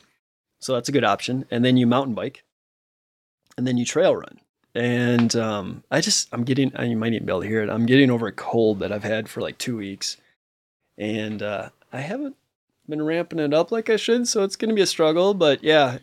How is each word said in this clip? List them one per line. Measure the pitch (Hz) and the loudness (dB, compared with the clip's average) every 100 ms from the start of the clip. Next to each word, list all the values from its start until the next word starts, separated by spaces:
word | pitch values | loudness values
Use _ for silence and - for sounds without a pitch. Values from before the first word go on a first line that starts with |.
| _ _ _ _ _ _ | _ _ _ _ _ _
So | - | -4
that's | 127 - | -4 0
a | |
good | 139 | 2
option. | 113 101 - 127 131 | 2 0 -2 -4 -2
And | 120 123 | 2 4
then | 127 | 6
you | 120 | 6
mountain | 123 135 | 4 0
bike. | 101 107 - _ _ _ _ _ _ _ _ _ _ _ - | -4 -6 -10 _ _ _ _ _ _ _ _ _ _ _ -6
And | 127 | -2
then | 123 | 0
you | 120 | 0
trail | - 165 113 | 2 2 2
run. | - - _ _ _ | -4 -20 _ _ _
And, | 117 120 120 120 120 117 117 | -4 0 2 2 2 2 0
um, | 110 104 92 85 - | -2 -4 -8 -12 -4
I | 147 | -2
just, | 170 - - | 0 -2 -4
I'm | 120 120 | -6 -2
getting, | 131 135 - | 0 -2 -2
and | 123 | -4
you | 113 | -2
might | 113 | -2
even | 113 - | -4 -4
be | |
able | 92 | -4
to | 95 | -2
hear | 110 | -4
it, | 107 | -2
I'm | 104 117 | -2 2
getting | 135 135 | 4 4
over | 120 110 | 2 -2
a | |
cold | - - 117 110 101 | -8 -4 0 2 0
that | 92 | -4
I've | 104 | -4
had | 107 110 110 | -4 -4 -6
for, | - | -8
like, | 90 - | -8 -6
two | - 113 | -8 -6
weeks. | 98 98 - - _ _ _ _ _ _ _ - | -8 -8 -10 -10 _ _ _ _ _ _ _ -8
And, | 104 110 107 107 | -6 -4 -4 -6
uh, | 104 101 - _ _ | -6 -6 -8 _ _
I | 123 | -10
haven't | 147 240 285 - _ _ _ _ - | -8 -6 -8 -12 _ _ _ _ -10
been | 151 | -6
ramping | 151 165 170 165 | -2 -2 -4 -2
it | 151 | 2
up | 151 - | 2 2
like | 226 220 | 0 0
I | 220 | 0
should, | - 233 240 | 2 0 2
so | 226 | 0
it's | 196 - | 0 -2
gonna | 220 | 0
be | 220 | 2
a | 175 | 2
struggle, | - 160 160 190 | 4 2 4 2
but | 202 156 135 | 4 4 4
yeah. | 151 156 135 123 | 4 4 4 2